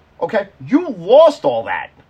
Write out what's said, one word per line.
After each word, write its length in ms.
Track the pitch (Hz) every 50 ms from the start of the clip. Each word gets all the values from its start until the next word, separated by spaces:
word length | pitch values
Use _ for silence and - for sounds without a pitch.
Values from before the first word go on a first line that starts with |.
| _ _ _ -
okay, 280 | - 247 - 196 202 - _ _ 131
you 260 | 147 247 330 359 320
lost 560 | 214 170 165 190 254 302 330 311 302 - -
all 180 | 139 120 113 -
that. 260 | 101 90 76 - - _ _ _